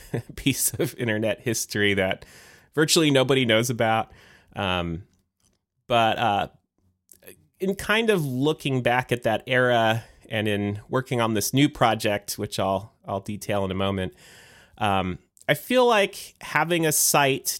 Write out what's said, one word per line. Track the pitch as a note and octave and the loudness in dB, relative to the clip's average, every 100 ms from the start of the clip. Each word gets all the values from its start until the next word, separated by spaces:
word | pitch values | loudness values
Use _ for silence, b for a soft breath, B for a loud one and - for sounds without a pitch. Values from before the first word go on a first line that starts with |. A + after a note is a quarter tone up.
| B | B
<laughs> | A#2 - - | -10 -10 -6
piece | C#3 B2 - | -2 -2 -4
of | - E3 - | -4 -6 -6
internet | A#2 G#2+ A2 G2+ | -4 -2 -2 -2
history | A#2+ A2 - G#2+ G#2 | -4 -4 -4 0 2
that | G2 F#2+ - - B B B B C#3+ | 2 0 -2 -10 B B B B -2
virtually | D#3 F3 D3+ | 2 4 4
nobody | C3+ B2+ C3+ A#2+ | 4 4 2 4
knows | A2 B2 | 2 2
about. | A#2 A2+ A2 - b b b b | 0 0 0 -2 b b b b
Um, | - G2 F2+ F2 E2 - _ _ _ _ _ _ _ - | -4 -2 0 -2 -6 -10 _ _ _ _ _ _ _ -2
but, | A#2 A2 - | 2 2 2
uh, | A2+ G2+ D#2+ _ _ _ _ _ _ - - - _ - | 0 0 -2 _ _ _ _ _ _ -20 -20 -20 _ -6
in | F#3+ G3 | -4 -2
kind | - G#3+ A3+ | 0 0 2
of | G3 C#3+ | 2 0
looking | B2+ D3 D#3 D3 C3 | 0 -2 -2 -2 0
back | A#2+ B2 B2 | 2 0 0
at | A#2 | -2
that | A#2 G#2+ - | 0 -2 0
era | B2+ B2 A#2+ A2+ A2+ B B B | 0 2 4 2 0 B B B
and | A2+ G#2+ | -4 -2
in | G2+ G2+ G#2 - | 0 -2 -6 -4
working | B2+ - B2 | -4 -2 -2
on | A2+ G#2+ | 0 0
this | - | 0
new | C3 D3 | 2 2
project, | - A#2+ A2 A2 G#2 - | 4 2 2 0 -2 -4
which | - G#2 - | -8 -6 -4
I'll, | G2 F#2+ A2 _ - | -2 -2 -4 _ -8
I'll | G2 | -8
detail | G2+ G#2 - G2+ | -6 -10 -4 -2
in | F#2+ | -2
a | F#2+ | -2
moment, | G2 F#2+ F#2 - B B B B B B | -2 -2 -4 -8 B B B B B B
um, | G#2+ F#2+ F#2 F2 _ _ - | -2 0 -2 -6 _ _ -4
I | |
feel | D3 - B3+ A#3+ | -4 0 2 4
like | G#3+ G3+ - - - | 4 0 -4 -18 -18
having | - D3+ D#3+ F3 D#3+ | -4 -2 0 0 2
a | |
site | - - D3+ C#3 C#3 - | 2 2 2 2 0 -4